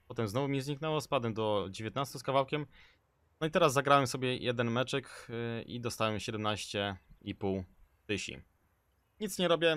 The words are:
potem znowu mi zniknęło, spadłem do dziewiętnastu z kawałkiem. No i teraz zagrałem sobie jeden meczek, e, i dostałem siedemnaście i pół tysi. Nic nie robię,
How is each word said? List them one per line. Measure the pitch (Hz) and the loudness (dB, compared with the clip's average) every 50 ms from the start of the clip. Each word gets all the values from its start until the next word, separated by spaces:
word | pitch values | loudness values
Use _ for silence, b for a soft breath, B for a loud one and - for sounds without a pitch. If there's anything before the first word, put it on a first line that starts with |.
| _ - | _ -10
potem | 123 123 113 101 | -4 -4 -2 -2
znowu | 101 131 143 135 | 0 0 0 0
mi | 139 135 | 0 -2
zniknęło, | 131 147 143 135 160 156 156 147 | -2 -4 -6 -4 -4 -2 -2 -2
spadłem | - - 147 131 117 113 101 | 0 0 0 0 0 0 -2
do | 110 110 107 104 98 87 98 | 0 0 2 2 0 0 -4
dziewiętnastu | 95 - 110 110 - 131 143 - - 131 | -6 -8 -8 -6 -4 -4 -4 -4 -6 -8
z | |
kawałkiem. | - 139 131 139 135 - 151 151 147 - B B B B B B B _ _ _ _ _ _ - | -2 0 2 2 2 2 -2 -4 -4 -6 B B B B B B B _ _ _ _ _ _ -4
No | 160 | -2
i | 156 | 0
teraz | 160 185 170 147 | 4 4 6 6
zagrałem | 123 139 131 139 143 139 135 | 6 4 6 6 6 6 6
sobie | 120 - 131 127 127 127 | 4 0 0 0 0 -2
jeden | - - 123 120 120 120 117 | 0 -2 -2 0 0 0 2
meczek, | 113 123 131 - 139 135 117 - - - - - | 2 0 0 0 -2 -4 -4 -6 -14 -16 -12 -10
e, | 117 117 117 117 117 113 | -8 -6 -4 -4 -6 -6
i | - - 104 120 | -8 -8 -8 -6
dostałem | 120 117 - - 110 110 107 98 | -4 -4 -2 0 0 0 0 0
siedemnaście | - 120 110 107 107 107 107 101 - - - 101 101 101 98 - _ - - - | -4 -4 -4 -2 0 0 0 -2 -4 -4 -2 -2 0 -2 -2 -6 _ -20 -20 -12
i | - 101 98 | -10 -10 -6
pół | - 104 98 98 95 92 - _ - - _ _ _ _ | -4 -2 -2 -2 -2 -4 -8 _ -20 -20 _ _ _ _
tysi. | - 104 92 - - - - - _ _ _ _ _ _ _ _ _ _ _ _ _ _ - | -4 -4 -4 -4 -6 -12 -14 -16 _ _ _ _ _ _ _ _ _ _ _ _ _ _ -8
Nic | 214 196 - - | -8 -6 -2 2
nie | 180 165 | 2 4
robię, | 170 156 165 165 156 | 4 6 4 4 4